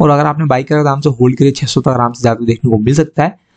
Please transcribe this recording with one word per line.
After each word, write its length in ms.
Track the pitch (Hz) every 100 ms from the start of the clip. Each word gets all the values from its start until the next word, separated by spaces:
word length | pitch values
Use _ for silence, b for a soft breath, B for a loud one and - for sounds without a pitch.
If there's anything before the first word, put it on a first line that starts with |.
और 100 | 156
अगर 160 | 143 151
आपने 180 | 147 151
बाय 160 | 127
करा 200 | 135 151
तो 60 | 147
आराम 120 | 139
से 100 | 147
hold 280 | 120 127 127
करिए, 140 | 139
छह 140 | 139 131
सौ 140 | -
तक 80 | 131
आराम 220 | 123 120
से 100 | 120
जाते 140 | 120 113
हुए 80 | 117
देखने 240 | 113 123
को 80 | 110
मिल 160 | 107
सकता 300 | 143 156 -
है। 180 | 160 - _